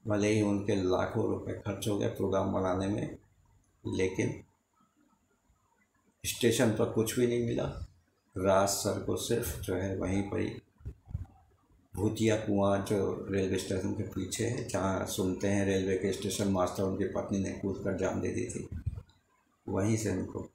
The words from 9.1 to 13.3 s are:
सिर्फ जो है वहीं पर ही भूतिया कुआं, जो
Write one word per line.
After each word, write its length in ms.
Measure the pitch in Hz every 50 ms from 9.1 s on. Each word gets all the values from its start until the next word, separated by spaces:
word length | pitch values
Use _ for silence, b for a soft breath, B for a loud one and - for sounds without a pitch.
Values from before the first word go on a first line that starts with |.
| 98
सिर्फ 440 | - - - 120 117 - - - -
जो 140 | - - 92
है 220 | 90 95 98 95
वहीं 260 | 92 90 90 95 98 98
पर 180 | - - 95
ही 80 | 98 - 117 - - _ _ _ - - - - _ - - - - - - - _ _ _ _ _ _ - _ _ _ _
भूतिया 420 | 90 95 110 110 110 110 110 104
कुआं, 480 | - - - 101 98 98 101 101 98 98
जो 420 | - 110 101 95 92 92 - - -